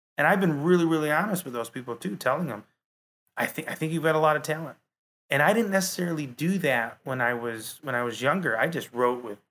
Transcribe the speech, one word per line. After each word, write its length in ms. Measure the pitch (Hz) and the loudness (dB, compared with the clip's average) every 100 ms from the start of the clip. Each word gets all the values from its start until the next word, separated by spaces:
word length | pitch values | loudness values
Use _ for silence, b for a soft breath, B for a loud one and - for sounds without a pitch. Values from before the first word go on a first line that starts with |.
| _ - | _ 2
And 100 | 147 | 4
I've 140 | 196 | 4
been 220 | 185 143 | 2 2
really, 240 | 160 180 165 | 4 4 4
really 240 | 160 151 | 2 2
honest 340 | 151 208 190 | 2 0 -4
with 80 | 135 | -4
those 160 | 120 117 | -6 -6
people, 260 | 131 120 117 | -8 -10 -8
too, 200 | 190 196 | -8 -2
telling 300 | 127 147 165 | -2 0 -2
them, 180 | 107 - _ _ _ _ _ _ - | -6 -12 _ _ _ _ _ _ -6
"I 100 | 233 | -4
think, 220 | - - | -4 -8
I 60 | |
think 180 | 151 160 | -6 -4
you've 100 | 165 | 0
got 120 | 156 | 2
a 60 | 156 | 4
lot 160 | 156 151 | 4 2
of 60 | |
talent." 360 | 143 156 156 - _ _ _ _ _ | -2 -4 -6 -14 _ _ _ _ _
And 120 | 139 | 2
I 100 | 151 | 4
didn't 180 | 214 208 | 4 2
necessarily 560 | 190 185 - 175 160 139 | 0 0 -4 -4 -4 -6
do 320 | 120 165 190 | -4 -2 0
that 400 | 156 123 117 - | 2 0 -2 -8
when 160 | 139 131 | -8 -2
I 140 | 120 | -2
was, 440 | 120 117 113 110 - | -2 -4 -6 -10 -10
when 120 | 139 | -4
I 80 | 123 | -2
was 180 | 120 107 | -2 0
younger. 380 | 131 185 160 110 | 0 0 0 0
I 100 | 143 | 0
just 240 | 160 - | -2 -6
wrote 320 | 120 123 123 | 0 2 0
with 140 | 120 104 _ | -6 -12 _